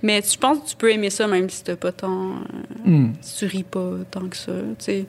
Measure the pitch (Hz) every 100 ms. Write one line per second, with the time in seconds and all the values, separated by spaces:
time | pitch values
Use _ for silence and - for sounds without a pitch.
0 | 214 208 202 - 254 294 294 - 226 220
1 | 202 196 214 185 185 - - 175 175 180
2 | 190 185 190 - - - - - 196 160
3 | 120 127 - - 202 190 185 190 180 185
4 | 185 190 185 - - 185 208 220 - 196